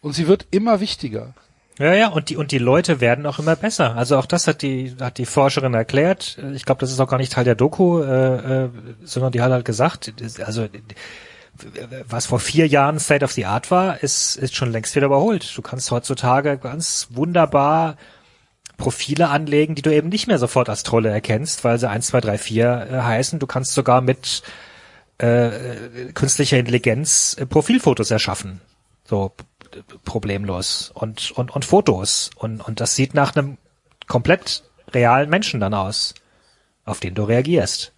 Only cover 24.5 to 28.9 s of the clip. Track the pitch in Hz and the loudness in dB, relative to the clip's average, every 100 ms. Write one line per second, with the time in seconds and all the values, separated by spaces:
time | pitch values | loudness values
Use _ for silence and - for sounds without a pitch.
24.5 | - - - - - _ _ 117 120 117 | -20 -20 -20 -20 -20 _ _ 2 4 2
25.5 | 104 123 113 120 123 127 - 135 - 143 | -2 -10 -12 -12 -12 -12 -2 -2 0 4
26.5 | 135 120 120 120 113 156 - - - 131 | 2 4 2 2 0 2 2 0 -2 0
27.5 | 156 143 247 - 127 110 110 - - 98 | 0 4 2 4 2 0 0 0 -4 -8
28.5 | 92 _ _ _ | -14 _ _ _